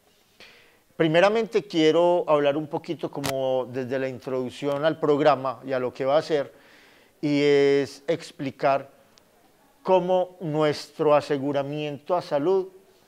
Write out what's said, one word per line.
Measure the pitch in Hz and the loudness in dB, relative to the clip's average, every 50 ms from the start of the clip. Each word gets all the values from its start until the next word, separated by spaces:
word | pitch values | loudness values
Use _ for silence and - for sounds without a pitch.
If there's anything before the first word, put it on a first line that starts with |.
| _ _ _ _ _ _ _ - - - - - _ _ _ _ _ _ _ | _ _ _ _ _ _ _ -20 -20 -20 -20 -20 _ _ _ _ _ _ _
Primeramente | - 165 160 156 170 180 202 214 226 226 185 - 208 - | 0 0 2 4 4 4 4 4 0 -2 -2 -2 -4 -4
quiero | - - 165 156 156 151 170 175 175 175 175 175 | -2 0 2 4 4 4 4 4 4 2 2 2
hablar | - 156 147 147 143 139 | 2 2 2 2 0 0
un | 156 156 147 | -2 -4 -6
poquito | - 156 - - 160 139 - 165 | -8 -8 -8 -8 -8 -8 -8 -8
como | - 147 139 - 135 135 131 131 131 127 123 120 | -8 -8 -8 -6 -4 -4 -2 -2 -2 -2 -2 -4
desde | 123 135 131 120 139 131 | -6 -8 -6 -4 -4 -4
la | 131 135 | -4 -6
introducción | 127 113 - 135 127 131 127 123 - - 143 143 143 139 151 | -8 -10 -8 -6 -4 -4 -4 -6 -8 -6 -4 -4 -2 0 0
al | 160 156 151 | -2 -2 0
programa | - 147 147 139 151 151 139 131 131 131 120 117 135 | 0 0 2 4 4 2 2 2 0 -6 -8 -8 -8
y | 135 135 | -6 -4
a | 127 | -4
lo | 127 120 - | -4 -4 -4
que | - 135 | -4 -2
va | 131 139 | 0 0
a | 160 156 | 0 0
ser, | 156 160 143 135 120 - - _ - - - - _ _ _ _ _ _ _ | 0 -2 -2 -2 -4 -10 -20 _ -20 -20 -20 -20 _ _ _ _ _ _ _
y | - 147 147 143 143 | -4 -2 0 2 4
es | 143 143 139 139 139 139 139 139 - - - - | 4 4 4 4 4 4 2 0 -2 -8 -8 -6
explicar | - 165 160 - - - - 147 135 - - - 139 135 135 131 - - _ _ _ _ _ _ _ _ _ _ _ _ _ _ _ _ _ - | -6 -6 -6 -6 -12 -14 -12 -10 -10 -6 -2 0 0 0 0 -2 -8 -18 _ _ _ _ _ _ _ _ _ _ _ _ _ _ _ _ _ 0
cómo | - 185 185 175 180 185 185 180 180 - - | 2 2 2 2 2 0 0 0 -2 -6 -8
nuestro | 196 156 147 156 156 151 143 - - - - - 160 151 147 | -8 -4 0 0 2 0 0 -2 -8 -12 -8 -2 2 4 4
aseguramiento | 143 135 - 151 139 131 143 139 143 135 139 147 151 151 151 147 131 - - - | 4 2 0 -2 -2 -2 -2 -4 -4 -4 -6 -6 -8 -8 -8 -8 -10 -6 -4 -4
a | 170 170 | -4 -2
salud | - 151 143 143 180 190 190 185 190 - - _ _ _ _ _ | -2 -4 -2 0 0 0 0 -2 -4 -10 -20 _ _ _ _ _